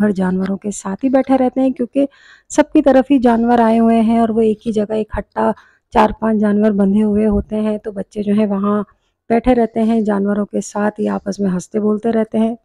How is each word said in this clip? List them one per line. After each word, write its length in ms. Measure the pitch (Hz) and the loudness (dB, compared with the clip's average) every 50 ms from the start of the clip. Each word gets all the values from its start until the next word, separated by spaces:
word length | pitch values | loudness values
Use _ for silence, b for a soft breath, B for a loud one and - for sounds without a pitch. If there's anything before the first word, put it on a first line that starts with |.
भर 120 | 208 208 190 | -2 0 0
जानवरों 440 | 185 185 185 185 185 190 190 196 | 0 -2 -2 -2 -2 -2 -4 -6
के 140 | 185 - 208 | -6 -6 -10
साथ 260 | 196 - - 196 190 - - | -10 -8 -8 -10 -8 -4 -2
ही 40 | 269 | 0
बैठे 280 | 254 262 262 - 269 | 0 0 0 2 0
रहते 240 | 262 254 247 - 262 | 2 0 0 0 0
हैं, 120 | 262 269 254 | -2 -2 -2
क्योंकि 360 | - 247 - - 277 277 - b b b b b b b b | -4 -6 -4 -2 -2 -2 -2 b b b b b b b b
सबकी 320 | - - 294 - - 311 294 | -2 -2 0 2 2 2 4
तरफ 240 | 277 254 262 254 - | 4 4 4 4 2
ही 80 | 285 262 | 2 2
जानवर 420 | 226 240 233 226 233 233 240 233 | 4 2 2 2 2 2 2 2
आए 160 | 233 220 226 | 4 4 4
हुए 180 | 226 226 226 226 | 4 4 4 4
हैं 260 | 226 220 220 233 226 | 2 2 2 2 2
और 120 | 233 220 214 | 2 0 0
वो 80 | 226 | 0
एक 180 | 226 220 214 214 - | 0 0 0 -2 -4
ही 60 | 233 202 | -6 -4
जगह 240 | 214 208 202 220 | -4 -2 -2 -4
इकट्ठा 580 | 220 214 - - 214 196 _ - 220 226 226 214 b b b b b b _ - | -6 -6 -6 -6 -10 -10 _ -6 -2 -2 -2 -2 b b b b b b _ 0
चार 220 | 226 214 214 208 - | 2 2 2 0 -2
पांच 200 | 220 220 220 208 | -2 -2 0 0
जानवर 320 | 214 208 202 208 214 220 202 | 0 0 2 2 2 2 2
बंधे 280 | 196 202 196 196 214 | 2 2 2 2 2
हुए 240 | 214 214 202 208 220 | 2 2 0 0 0
होते 320 | 214 202 202 - - 214 | 0 0 -2 -2 -4 -6
हैं, 220 | 214 214 214 214 214 | -4 -4 -4 -4 -6
तो 140 | - 226 196 | -8 -10 -10
बच्चे 300 | 196 190 _ - 214 202 | -10 -12 _ -8 -8 -4
जो 120 | 208 202 | -2 0
हैं, 120 | 214 220 | 0 0
वहाँ 360 | 196 202 196 202 208 208 208 196 - _ _ _ _ _ _ _ - | 0 0 -2 -2 -2 -2 -2 -4 -6 _ _ _ _ _ _ _ -2
बैठे 260 | 226 233 - 254 254 | -2 0 2 2 2
रहते 260 | 240 226 220 - 226 | 2 2 0 0 -2
हैं 240 | 220 220 233 226 208 | 0 0 0 0 0
जानवरों 400 | 208 202 196 196 202 208 208 202 | 0 0 0 0 -2 -2 -2 -4
के 160 | - - 208 | -4 -4 -6
साथ 300 | 202 - - 208 208 208 | -6 -6 -6 -4 -4 -4
ही, 160 | 208 - 208 | -2 -4 -4
आपस 300 | 208 196 196 - 202 196 202 | -4 -4 -4 -6 -6 -6 -4
में 100 | 202 190 | -2 -2
हंसते 300 | 180 180 - - - 214 | -2 -4 -6 -6 -6 -4
बोलते 300 | 208 214 214 208 - 233 | -2 -2 -2 -2 -2 -2
रहते 280 | 226 226 220 - - 220 | -2 -2 -2 -2 -2 -2
हैं। 200 | 226 226 240 - - | -2 -2 -4 -6 -8